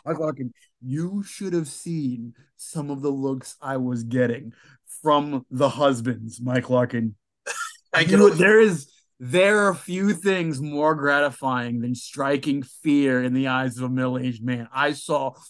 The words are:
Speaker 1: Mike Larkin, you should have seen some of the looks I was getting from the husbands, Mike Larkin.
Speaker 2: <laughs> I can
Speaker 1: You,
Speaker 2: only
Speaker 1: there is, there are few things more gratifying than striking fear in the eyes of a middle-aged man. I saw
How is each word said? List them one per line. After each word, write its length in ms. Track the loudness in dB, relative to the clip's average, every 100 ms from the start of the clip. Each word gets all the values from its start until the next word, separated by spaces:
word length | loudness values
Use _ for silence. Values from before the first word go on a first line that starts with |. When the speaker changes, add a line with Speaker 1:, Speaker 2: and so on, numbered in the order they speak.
| -6
Speaker 1:
Mike 120 | -4
Larkin, 340 | -4 -6 -10 -12 _ _
you 420 | -8 -6 -4 -6
should 300 | -8 -8 -4
have 160 | -4 -4
seen 640 | -8 -8 -4 -4 -6 -10 -16 _ -20
some 340 | -12 -8 -6
of 120 | -4
the 80 | -4
looks 460 | -2 -2 -4 -10 -12
I 160 | -6 -4
was 260 | -2 -4
getting 520 | -2 0 0 0 -8 -18 _ _ -20 -4
from 420 | 2 2 2 -4 -6
the 180 | 0 0
husbands, 720 | 2 2 2 -2 -6 -8 -8
Mike 300 | -2 -2 2
Larkin. 440 | 2 2 0 -4 -6 _ _ -12
Speaker 2:
<laughs> 460 | -10 -10 -12 _
I 120 | 0
can 140 | 4 8
Speaker 1:
You, 60 |
Speaker 2:
only 140 | 8 8
Speaker 1:
there 220 | 6 8
is, 300 | 6 2 -6 _ _ -16
there 380 | -2 4 4 4 2
are 80 |
few 400 | 0 -4 -2 0
things 460 | 0 0 0 0 -4
more 340 | -4 0 0
gratifying 840 | 2 2 2 2 -2 -4 -2 -2 -4
than 140 | -4
striking 680 | -6 -8 -4 0 0 0 -4
fear 600 | -4 -6 0 4 4 2
in 120 | 2
the 140 | 0 0
eyes 280 | 0 -2 -4
of 60 |
a 40 | -4
middle-aged 520 | -2 -2 -2 -4 -4
man. 240 | -4 -4 -4
I 200 | -2 -2
saw 420 | -2 -4 -2 -4 -8 -16